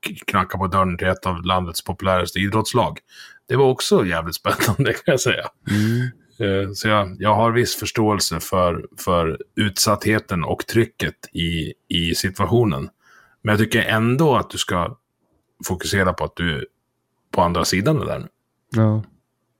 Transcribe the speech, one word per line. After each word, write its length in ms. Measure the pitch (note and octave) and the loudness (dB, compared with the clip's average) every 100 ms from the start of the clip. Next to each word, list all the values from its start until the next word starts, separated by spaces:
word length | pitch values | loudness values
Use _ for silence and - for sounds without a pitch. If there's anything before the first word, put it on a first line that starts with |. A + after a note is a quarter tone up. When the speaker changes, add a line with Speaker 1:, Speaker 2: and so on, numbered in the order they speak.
| - - - | -12 -10 -2
Speaker 1:
knackade 320 | G2+ F2+ F2+ | -2 0 -2
på 60 | F#2+ | 0
dörren 300 | G2 F#2 F2 | 2 2 0
till 100 | F#2+ | -2
ett 180 | F2+ F#2 | -2 -2
av 180 | F2 F2+ | -4 0
landets 380 | F#2 F2 - | -2 -2 -8
populäraste 560 | - F2+ F#2+ F#2 E2 F#2 | -8 -4 0 0 0 -2
idrottslag. 600 | G2 A2 - B2 F#2+ - _ - - - - | 0 0 0 0 0 -4 _ -20 -20 -18 -4
Det 80 | C3 | 4
var 100 | C3 | 4
också 400 | B2 - G3 F#2+ | 2 2 2 2
jävligt 300 | E2 E2+ - | 0 -4 -4
spännande, 580 | G2 - - G#2 A#2 | -2 0 0 2 0
<laughs> 0 | |
kan 80 | - - | 0 0
jag 140 | C3+ | 0
säga. 280 | B2 - - _ - | 0 -2 -4 _ -2
Speaker 2:
Mm. 320 | G#2 G#2+ A#2+ B2+ - _ - | 0 2 0 -2 -8 _ -4
Speaker 1:
Eh, 320 | G#2 G2 G2 | -2 0 -2
så 140 | G2+ A2 | -4 2
jag, 280 | G#2+ F#2 F#2+ | 2 0 -2
jag 160 | G2+ G#2 | 2 4
har 160 | A2+ | 4
viss 240 | A#2 A2 - | 2 0 -2
förståelse 640 | G#2 - G#2+ G2+ - E2 | -6 0 2 2 0 -4
för, 460 | - F#2+ F2+ E2+ - - | -2 2 2 0 -8 -8
för 400 | - F2 E2 D2 - - | 0 2 0 -4 -8 -2
utsattheten 880 | G#2 - A2 G2+ G#2+ G#2+ - F#2 | -2 0 0 0 2 0 0 -4
och 240 | C#2+ - - | -2 -6 0
trycket 480 | A2+ A2+ - F#2+ - - | 0 0 -2 -6 -6 -12
i, 400 | - E2 E2+ D2+ - - | -4 -2 -2 -6 -10 -6
i 280 | E2+ E2+ E2 | -2 -2 -2
situationen. 720 | F#2+ - F#2 A#2 A2 C#2 - _ _ - _ _ | -4 -2 0 2 2 0 -6 _ _ -20 _ _
Men 100 | G#2+ | 0
jag 60 | G#2+ | 2
tycker 220 | A2 A#2 | 4 2
ändå 520 | - A2 A#2 C3 D#3+ A#2 | 2 2 2 2 4 2
att 140 | - | 0
du 80 | - | -6
ska 400 | - F2+ E2+ - _ _ _ _ _ _ - | -4 -2 -2 -6 _ _ _ _ _ _ -8
fokusera 480 | F2+ - G2 F#2 | -6 -2 2 2
på 100 | F2 | 0
att 120 | D2 - | -6 -2
du 200 | F2 C#2 | -2 -2
är 80 | - _ _ _ _ _ - | -8 _ _ _ _ _ -6
på 100 | - | 0
andra 240 | F2 F2 - | 2 2 0
sidan 340 | F#2+ B2 D3+ | 0 2 0
det 60 | D#2+ | -2
där. 220 | C#2 - _ _ _ - A2+ | -8 -10 _ _ _ -4 2
Speaker 2:
Ja. 280 | A2 G#2+ - _ _ _ _ | 2 2 -4 _ _ _ _